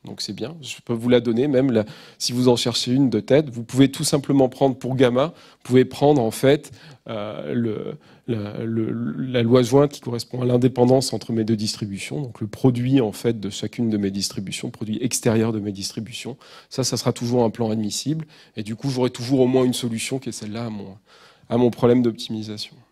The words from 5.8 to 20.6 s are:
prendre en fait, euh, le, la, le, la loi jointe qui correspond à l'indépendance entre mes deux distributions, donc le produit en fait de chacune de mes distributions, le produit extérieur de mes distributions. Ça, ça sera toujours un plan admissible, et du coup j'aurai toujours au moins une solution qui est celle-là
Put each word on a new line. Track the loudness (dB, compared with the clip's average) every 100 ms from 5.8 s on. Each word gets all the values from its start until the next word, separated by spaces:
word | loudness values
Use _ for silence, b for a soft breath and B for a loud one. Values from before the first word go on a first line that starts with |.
prendre | 4 2 4 4
en | 2
fait, | 2 2 2 -2 B B -20 -12
euh, | -10 -8 -10 -4 -2
le, | -2 -4 -8 -12 b b -6
la, | -6 -6 -6
le, | -4 -2 -2 -4 -6 -6
la | -2 0
loi | 4 4
jointe | 6 4 4
qui | 0
correspond | -8 -8 -8 -4
à | 2
l'indépendance | 4 4 4 4 4 2
entre | -6 -4
mes | -2
deux | 0 0
distributions, | -2 -4 -8 -8 -8 -8
donc | -10 -10
le | -10
produit | 2 2 2 2 2
en | 2
fait | -2 -4 -2
de | -6
chacune | -8 -8 -4 -2
de | 0
mes | 0
distributions, | -2 -6 -6 -8 -8 -10
le |
produit | -10 -8 -4
extérieur | -4 0 2 2 0
de | -2
mes | -6
distributions. | -6 -10 -10 -12 -12 -12 -14 B B B
Ça, | -4
ça | -2 -2
sera | -2
toujours | -2 0 2
un | 2
plan | 0 -2
admissible, | -2 -4 -6 -4 -6 -8 b b -12
et |
du | -10 -6
coup | -6
j'aurai | -2 -2
toujours | -2 -2 4
au | 4
moins | 4
une | 2
solution | 0 -4 -6 -6 -8
qui | -8
est |
celle-là | -12 -10 -10